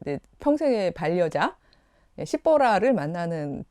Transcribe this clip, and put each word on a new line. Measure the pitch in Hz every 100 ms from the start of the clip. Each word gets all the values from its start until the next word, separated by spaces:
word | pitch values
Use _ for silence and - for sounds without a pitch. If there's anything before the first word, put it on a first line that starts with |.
이제 | 143 143 - _
평생의 | 294 294 294 220 185
반려자, | - 160 180 160 147 254 - _ _ _ _ _ -
예, |
십보라를 | 156 302 330 302 254 196 254
만나는 | 208 147 175 170 165 147 143 -